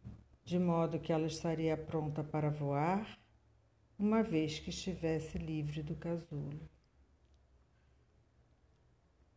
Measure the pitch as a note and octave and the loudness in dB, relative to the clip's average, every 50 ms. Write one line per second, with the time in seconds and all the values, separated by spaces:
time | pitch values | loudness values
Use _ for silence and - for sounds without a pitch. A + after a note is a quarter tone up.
0 | - - - - - - - _ - - F3 F3+ F3+ F3 E3+ E3+ E3 D#3+ E3 D3+ | -16 -16 -16 -16 -20 -20 -20 _ -6 0 2 2 4 4 4 4 4 2 0 -2
1 | - - E3 D#3 D#3+ D#3 D#3 - - E3+ D#3+ D#3 D#3+ D#3+ D#3 D3+ D#3 - E3 D#3 | 0 2 2 2 2 0 -2 -2 -2 0 0 2 2 2 2 0 -2 -2 -2 -2
2 | D#3 D3 D3 D#3+ D3 - - D#3 D3+ D3 D3 D3 C#3+ C#3 C#3 C#3+ D#3 F3 F#3+ G#3 | 0 0 -2 -4 -4 -2 0 0 2 2 0 0 0 0 2 2 2 2 2 0
3 | A3 - - - - _ _ _ _ _ _ _ _ _ _ _ _ _ - - | 0 -4 -12 -18 -20 _ _ _ _ _ _ _ _ _ _ _ _ _ -4 0
4 | G3+ G#3+ A3 A3+ G#3+ - E3 D#3 D#3 D3 D3+ - - F3+ E3+ - - F#3+ E3+ - | 2 4 4 4 4 4 2 2 2 2 -2 -4 -6 -6 -6 -4 -4 -4 -4 0
5 | E3 D#3+ D#3+ D3+ D#3 - - E3+ E3 D#3 D#3+ D3+ D3 D3 D3 D#3 D3+ D3+ D#3 D3+ | 0 0 0 0 -2 -4 -6 -6 -4 -2 -2 -2 -2 -2 -4 -4 -4 -4 -6 -4
6 | - E3+ E3+ E3 E3 - D3+ C#3+ C#3+ C#3+ D3+ D#3 D#3+ D3+ _ _ _ _ _ _ | -2 -4 -4 -4 -4 -6 -6 -6 -6 -6 -8 -10 -12 -14 _ _ _ _ _ _
7 | - _ _ _ _ _ _ _ _ _ _ _ _ _ _ _ _ _ _ _ | -20 _ _ _ _ _ _ _ _ _ _ _ _ _ _ _ _ _ _ _
8 | _ _ _ _ _ _ _ _ _ _ _ _ _ _ _ _ _ _ _ _ | _ _ _ _ _ _ _ _ _ _ _ _ _ _ _ _ _ _ _ _
9 | _ _ _ _ - _ - | _ _ _ _ -20 _ -2